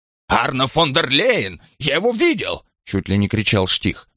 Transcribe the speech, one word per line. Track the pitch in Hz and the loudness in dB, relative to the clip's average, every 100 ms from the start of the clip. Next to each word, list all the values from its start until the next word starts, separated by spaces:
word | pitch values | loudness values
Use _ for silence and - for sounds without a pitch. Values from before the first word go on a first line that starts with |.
| _ _ - | _ _ -2
"Арно | 113 120 127 131 | 0 0 -2 -2
фон | 156 160 | 2 2
дер | 143 143 | 2 2
Лейен! | 139 240 208 98 85 _ - | 2 2 0 -2 -8 _ -8
Я | 143 151 | -4 0
его | 233 | 0
видел!" | 226 349 233 92 87 - _ | 2 2 0 -4 -6 -10 _
чуть | - 98 92 | -6 -4 -2
ли | 101 | 0
не | 101 | 0
кричал | 107 104 104 92 | 0 0 0 0
Штих. | - 95 - - | -2 -2 -4 -6